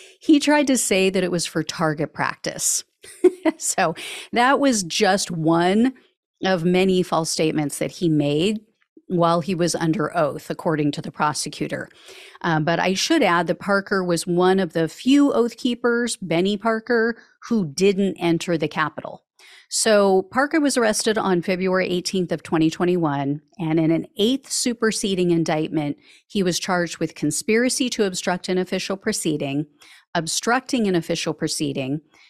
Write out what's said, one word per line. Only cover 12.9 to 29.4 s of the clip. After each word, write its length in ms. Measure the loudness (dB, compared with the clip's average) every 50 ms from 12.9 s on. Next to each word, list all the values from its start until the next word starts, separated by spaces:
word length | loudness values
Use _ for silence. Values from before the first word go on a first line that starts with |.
| 0
should 280 | -2 0 2 2 4
add 260 | 4 4 4 2 2 0
that 120 | -4 -4
Parker 440 | -2 0 0 0 0 -2 -2 -2 0
was 220 | 0 0 -2 0
one 340 | 0 2 4 4 4 4 4
of 140 | 2 0 0
the 140 | -2 -2 -2
few 460 | -4 -2 0 4 4 6 4 4 4
Oath 240 | 2 0 0 -2 -4
Keepers, 580 | -4 -4 -2 0 0 0 0 0 -2 -2 -4 -6
Benny 380 | -4 -2 0 2 2 2 0
Parker, 640 | 0 0 -2 -2 -2 -2 0 0 2 2 0 -2 -6 -12 _ _ _ -6 -2
who 160 | -2 0 0
didn't 500 | -2 0 2 2 4 4 2 0 -2 -2 -2
enter 400 | 0 0 0 0 0 -2 -2 -2
the 120 | -2 -2
Capitol. 560 | -2 -2 -2 -2 -4 -8 -12 -12 -14 -16 _ _ _ _ -20 -20 -20 -20 -14 _
So 540 | -6 -2 2 4 4 6 6 4 4 2 2 0
Parker 280 | 0 0 0 2 2 2
was 160 | 2 2 2 2
arrested 400 | 2 2 0 0 0 0 0 0
on 240 | 0 2 2 2
February 460 | 0 0 -2 -2 0 0 2 0 0 0
eighteenth 440 | -2 -4 -4 -2 -2 -2 -2 -2
of 120 | -4 -6 -4
twenty 260 | -2 0 2 2 2
twenty-one, 720 | 2 0 0 0 2 2 0 0 0 -2 -2 -2 -4 -6 -8 _ _ -8
and 200 | -4 0 2 2
in 120 | 2 2
an 160 | 2 0 -2 -6 _ 0
eighth 340 | 0 0 0 -2 -4 -6
superseding 800 | -6 -4 -2 -4 -2 0 -2 -2 -2 -2 -2 -2 -2 0 2 2
indictment, 680 | 2 2 2 0 0 -2 -2 -2 -4 -4 -4 -4 -6 -8 _ -20 -20 _ _ _
he 160 | -4 -2 0
was 160 | 0 0 -2
charged 400 | -2 -2 0 0 0 -2 -4 -6
with 160 | -6 -6 -4
conspiracy 760 | -4 -4 -2 -2 -2 -2 0 0 2 2 0 0 -2 -2 -4
to 160 | -2 -2 -2
obstruct 440 | -2 -2 -4 -4 -4 -4 -4 -4 -2
an 80 | -2 -2
official 400 | -2 -2 -4 -6 -4 -6 -8 -6
proceeding, 680 | -6 -6 -6 -4 -2 -2 -2 -2